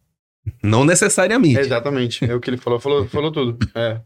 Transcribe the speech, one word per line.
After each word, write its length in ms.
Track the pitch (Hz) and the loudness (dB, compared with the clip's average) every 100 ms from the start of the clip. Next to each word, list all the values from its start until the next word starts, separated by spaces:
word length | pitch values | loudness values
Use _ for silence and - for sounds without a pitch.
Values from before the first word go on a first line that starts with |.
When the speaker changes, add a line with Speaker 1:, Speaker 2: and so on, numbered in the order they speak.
| _ _ _ _ - - | _ _ _ _ -14 -6
Speaker 1:
Não 220 | 104 110 | 0 4
necessariamente. 760 | 147 170 - - 190 233 170 127 | 4 4 2 2 2 4 4 4
Speaker 2:
É, 20 | |
exatamente. 640 | 131 117 143 139 120 - | 2 -2 -2 -2 -4 -2
É 80 | 117 | -2
o 60 | 123 | -2
que 80 | 127 | -4
ele 80 | 123 | -6
falou, 220 | 120 120 | -2 -2
falou, 280 | - 143 131 | 0 -2 0
falou 240 | 147 151 | -2 -4
tudo. 260 | 151 123 117 110 | -2 -4 -2 -4
É. 260 | 117 117 113 | -2 -4 -6